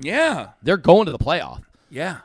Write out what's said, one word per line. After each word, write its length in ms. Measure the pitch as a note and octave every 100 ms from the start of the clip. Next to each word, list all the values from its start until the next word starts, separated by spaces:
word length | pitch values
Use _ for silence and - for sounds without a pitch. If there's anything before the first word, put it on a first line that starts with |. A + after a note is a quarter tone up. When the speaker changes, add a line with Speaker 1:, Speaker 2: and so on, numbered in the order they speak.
| C3+
Speaker 1:
Yeah. 440 | B3 D#4+ F#3+ G2+ -
Speaker 2:
they're 140 | B2 F#3+
going 300 | D3+ F#3+ G3+
to 40 |
the 80 | -
playoff. 440 | C#3 E3+ C#2 - - _ _
Speaker 1:
Yeah. 280 | C3+ F3+ -